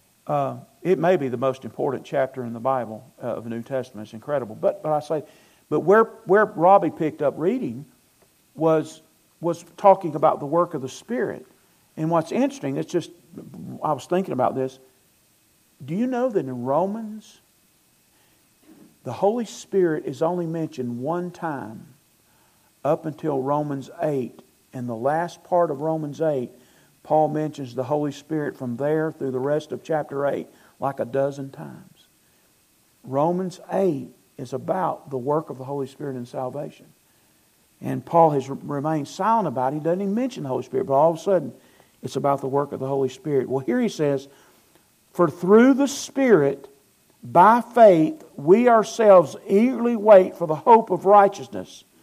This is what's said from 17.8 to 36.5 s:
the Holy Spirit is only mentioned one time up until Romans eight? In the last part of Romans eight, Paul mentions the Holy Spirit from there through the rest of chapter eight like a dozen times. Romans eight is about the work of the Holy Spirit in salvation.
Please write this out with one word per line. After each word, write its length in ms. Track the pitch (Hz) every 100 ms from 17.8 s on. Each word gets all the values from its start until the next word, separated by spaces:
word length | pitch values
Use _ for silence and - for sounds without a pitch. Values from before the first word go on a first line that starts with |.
| _ _ _ _ _ _ _ _ _ - - _
the 80 | 127
Holy 320 | 120 196 240
Spirit 600 | 220 - - 196 175 156 -
is 160 | 127
only 240 | 160 180 170
mentioned 540 | 165 156 - 120 120
one 300 | 135 175 180
time 560 | 175 170 135 107 110 - _ _ _ _ _ _ _ _ _
up 200 | 139 160
until 380 | 160 143 156 139
Romans 480 | 131 147 147 139 131 -
eight? 400 | 156 139 117 - - _ _
In 120 | 131 123
the 80 |
last 480 | 113 131 160 170 -
part 260 | - 175 170
of 100 | 135
Romans 400 | 160 160 147 131
eight, 300 | 160 139 120 - _ _ _ _
Paul 260 | - 156 151
mentions 460 | 151 151 147 127
the 100 | 120
Holy 280 | 123 151 147
Spirit 420 | 139 - 156 147
from 220 | - 127 120
there 340 | 143 156 156
through 200 | 151 135
the 80 | 127
rest 340 | 139 151 151
of 100 | -
chapter 440 | - 156 143 139 143
eight 200 | - - _ _ -
like 220 | 139 135
a 60 | 117
dozen 440 | 135 139 139 135
times. 560 | - 151 127 - _ _ _ _ _ _ _ _ _ _ _
Romans 580 | - 139 156 180 185 - -
eight 360 | 180 190 139 127 - _ -
is 160 | 131
about 560 | 131 139 185 160 - -
the 80 | 135
work 320 | 123 151 156
of 80 | 127
the 80 |
Holy 220 | 131 143 135
Spirit 300 | - 147 127
in 100 | 120
salvation. 580 | 139 127